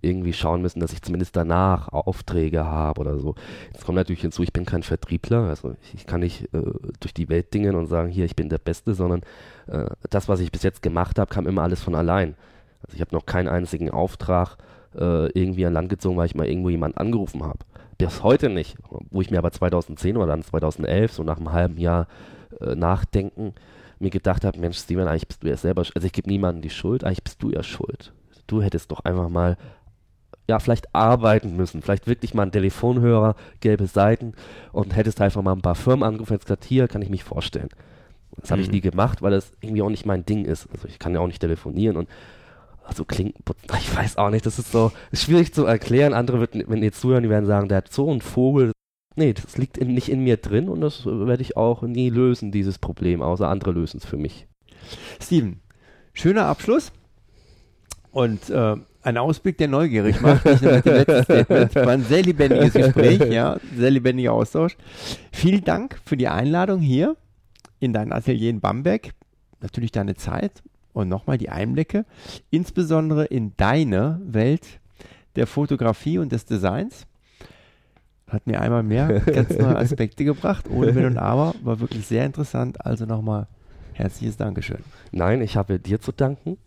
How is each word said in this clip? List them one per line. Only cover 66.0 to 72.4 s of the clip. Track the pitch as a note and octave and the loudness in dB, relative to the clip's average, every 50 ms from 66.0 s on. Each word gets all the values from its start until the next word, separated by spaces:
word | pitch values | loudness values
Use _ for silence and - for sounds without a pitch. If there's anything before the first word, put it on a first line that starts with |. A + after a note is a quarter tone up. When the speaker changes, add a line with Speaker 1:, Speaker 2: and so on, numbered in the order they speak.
| - | -6
Speaker 2:
für | - - | -4 -2
die | C3+ B2+ - | 0 0 0
Einladung | - F2+ A#2 C#3 D#3 F3 F3+ F#3+ G3 F#3+ | 0 0 0 0 2 0 0 0 0 0
hier | E3 C#3 B2+ C3 E3 C4+ D#4+ - _ _ _ _ _ _ _ _ _ - _ _ | 2 2 2 2 2 0 0 -4 _ _ _ _ _ _ _ _ _ -20 _ _
in | - C3 A2+ | -4 -2 0
dein | G#2+ G#2+ A2 - | -2 -2 -2 -4
Atelier | A#2 A2 - C3 A#2 A2 A#2 | -4 0 0 0 0 0 -2
in | A#2+ G#2+ | -2 0
Bamberg. | - G2 G2+ A#2 C#3 F3 G3 A3+ - - - _ _ _ _ _ _ _ _ _ | 0 -2 -2 0 0 -2 -2 -2 -4 -10 -20 _ _ _ _ _ _ _ _ _
Natürlich | - G#2 - - A#2 A2+ - | -14 -10 -8 -6 -6 -4 -4
deine | A2+ G2 G2+ G2 | -4 -4 -4 -6
Zeit | - - - F2+ - - G3+ _ - - - _ _ _ _ _ | -6 -6 -6 -6 -4 -4 -6 _ -10 -20 -20 _ _ _ _ _
und | - G#2 F2+ | -4 -4 -2
nochmal | F2+ G2 - - C#3+ A#2+ | -2 -4 -2 -2 -4 -2
die | A2 - | -4 -6
Einblicke, | - D#2+ G2 A2+ B2+ C#3 D#3+ _ - G#3 A3 _ _ - - - - - | -6 -6 -4 -4 -2 -2 -4 _ -2 -4 -4 _ _ -20 -20 -20 -20 -20